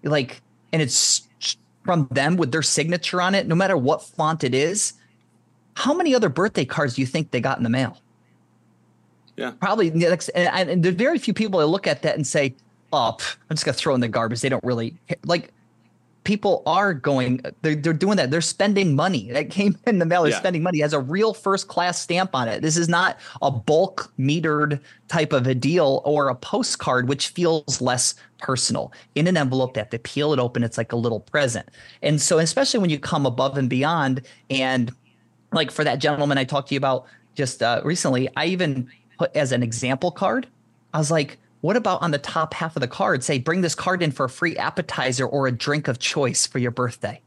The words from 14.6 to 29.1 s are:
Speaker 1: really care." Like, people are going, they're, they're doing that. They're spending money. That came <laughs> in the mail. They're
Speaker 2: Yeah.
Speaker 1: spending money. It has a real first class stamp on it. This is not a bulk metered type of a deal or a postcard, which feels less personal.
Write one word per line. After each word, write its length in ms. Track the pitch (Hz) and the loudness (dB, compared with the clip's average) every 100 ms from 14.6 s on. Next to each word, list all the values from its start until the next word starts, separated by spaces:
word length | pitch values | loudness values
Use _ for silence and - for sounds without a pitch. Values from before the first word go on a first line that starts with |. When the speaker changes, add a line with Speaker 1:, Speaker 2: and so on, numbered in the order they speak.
Speaker 1:
really 320 | 123 120 117 - _ | -2 -2 -4 -8 _
care." 100 | - - | -8 -2
Like, 260 | 170 - _ _ _ _ _ _ _ | -2 -2 _ _ _ _ _ _ _
people 400 | - 208 208 180 - | -2 0 2 0 2
are 260 | 170 202 | 2 2
going, 480 | 156 143 135 127 127 - - | 0 0 0 0 -2 -4 -4
they're, 140 | 160 151 | -2 0
they're 180 | 151 | 0
doing 240 | 156 190 202 | 0 2 2
that. 140 | 156 | 2
They're 100 | 156 | 0
spending 540 | 170 - 202 202 190 139 | -2 0 2 2 2 2
money. 340 | 170 165 101 | 2 -2 -2
That 200 | 120 151 | -4 -4
came 260 | - 202 - | 0 0 0
<laughs> 40 | - | 0
in 140 | 208 | 2
the 60 | 165 | 2
mail. 160 | 175 | 4
They're 80 | 156 | 2
Speaker 2:
Yeah. 80 | 107 | 2
Speaker 1:
spending 240 | 190 175 | 0 0
money. 160 | 170 160 | 0 0
It 40 | |
has 100 | 151 | 0
a 60 | 151 | 0
real 360 | 131 180 220 208 | -2 0 0 0
first 320 | - 190 - | -2 -2 -2
class 340 | - 180 170 | -2 -2 -2
stamp 300 | - 175 190 | -2 -2 0
on 140 | 135 117 | 0 -2
it. 160 | 104 | -2
This 140 | 156 156 | 0 0
is 120 | 170 | 2
not 300 | 170 180 - - - | 2 2 -2 -14 -4
a 80 | 143 | -2
bulk 600 | 131 - 156 185 - - - | -2 2 2 2 -2 -10 -2
metered 600 | 131 156 160 151 151 143 - - _ | 0 0 0 0 0 -2 -8 -20 _
type 260 | 170 156 | -2 2
of 120 | 151 127 | 2 2
a 80 | |
deal 480 | 127 139 175 147 135 | 2 2 4 4 2
or 260 | - 147 139 | 2 0 0
a 60 | 123 | -2
postcard, 720 | - 208 233 - - 127 123 | -4 -2 -2 -4 0 0 0
which 180 | 139 - | -2 -4
feels 520 | - 170 160 147 127 | 0 2 2 -2 -2
less 360 | 127 123 - - - _ | 0 0 0 -4 -14 _
personal. 520 | - 131 - 143 - - - | -4 -2 0 -2 -4 -12 -8